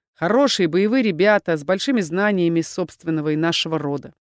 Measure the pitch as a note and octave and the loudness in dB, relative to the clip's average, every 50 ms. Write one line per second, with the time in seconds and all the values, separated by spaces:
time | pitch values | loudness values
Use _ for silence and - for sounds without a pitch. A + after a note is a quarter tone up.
0 | _ _ _ _ D#3+ F3 G#3 C4 C#4+ C4+ - - F#3 E3 D3 F#3 G3+ G#3+ A#3 C4+ | _ _ _ _ -2 2 4 4 4 2 2 2 0 2 2 2 2 2 2 0
1 | A#3+ G#3+ E3+ D3+ F#3 G#3 G#3 G3+ - - E3 D3+ C#3+ - F#3 G3 - C#4 C4 A#3 | 0 0 0 2 4 4 4 2 2 0 -2 -2 0 -2 -2 -2 0 -2 0 0
2 | F#3 D3 D#3+ F#3 G3+ G#3+ G#3 F#3 E3+ E3 E3+ E3 D#3+ - - - F3+ - - - | -2 -2 -2 0 0 0 2 2 2 2 2 0 -2 -2 -4 -6 -6 -6 -8 -10
3 | - E3 D#3+ D#3 D3 D#3 D3+ D#3 E3 E3 E3 - - D#3+ D#3+ D#3 D3 C#3+ C#3+ C#3 | -6 -4 -4 -2 -2 -2 -2 0 0 -2 -2 -2 -4 -4 -4 -4 -4 -4 -6 -6
4 | - - - _ | -8 -12 -20 _